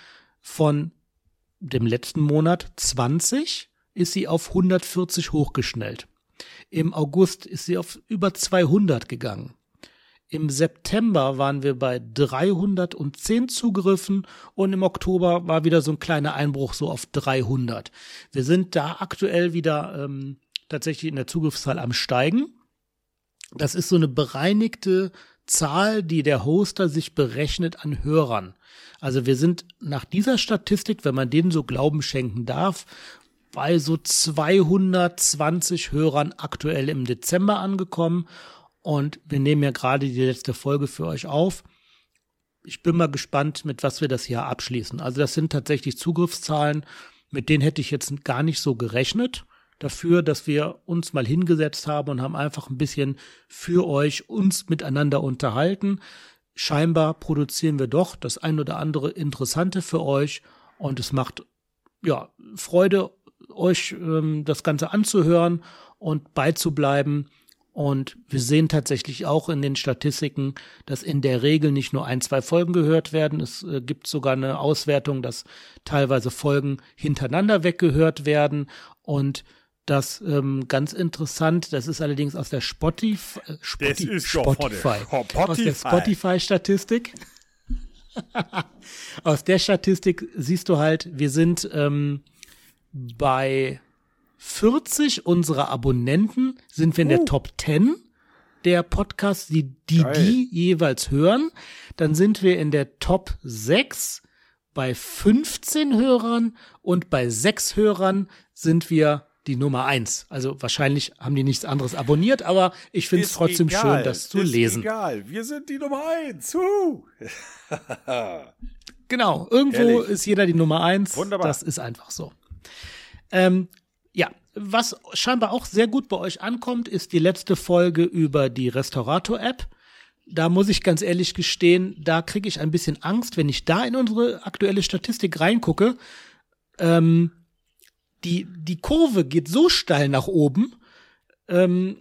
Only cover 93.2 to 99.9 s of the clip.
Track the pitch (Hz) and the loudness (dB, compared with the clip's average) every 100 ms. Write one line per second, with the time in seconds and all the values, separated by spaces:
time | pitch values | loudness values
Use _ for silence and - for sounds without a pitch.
93.2 | 143 131 135 135 135 135 _ _ _ _ | 0 2 0 0 -2 -6 _ _ _ _
94.2 | _ _ - - 214 285 - - 294 - | _ _ -14 0 2 2 0 0 0 0
95.2 | - 175 156 143 143 127 131 123 120 156 | 2 2 2 0 0 0 0 2 2 2
96.2 | 214 254 262 - _ - 160 160 156 349 | 2 2 -2 -2 _ 0 2 4 4 4
97.2 | 311 139 - - - 156 226 359 _ _ | 4 0 -2 -6 0 4 4 2 _ _
98.2 | _ _ _ _ 175 175 170 - 202 - | _ _ _ _ 2 2 2 -2 -2 -2
99.2 | 202 190 - 156 135 131 - | -2 -2 0 0 0 -4 2